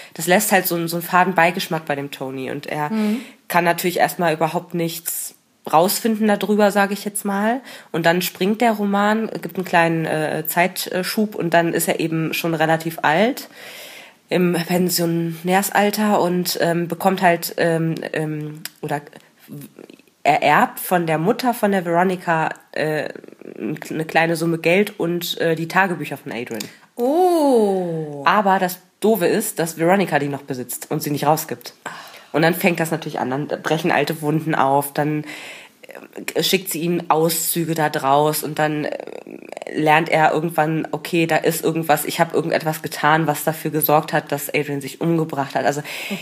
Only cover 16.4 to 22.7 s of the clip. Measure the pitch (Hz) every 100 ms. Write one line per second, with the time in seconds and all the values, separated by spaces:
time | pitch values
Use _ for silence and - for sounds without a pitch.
16.4 | 175 - 170 170 170 170 190 185 180 170
17.4 | - - 165 165 160 165 - - 156 151
18.4 | 151 151 - _ 151 143 - - _ _
19.4 | - 147 139 - - - _ _ 139 147
20.4 | - 160 254 - - 180 165 156 170 247
21.4 | 254 226 208 196 170 170 185 180 175 160
22.4 | 156 - _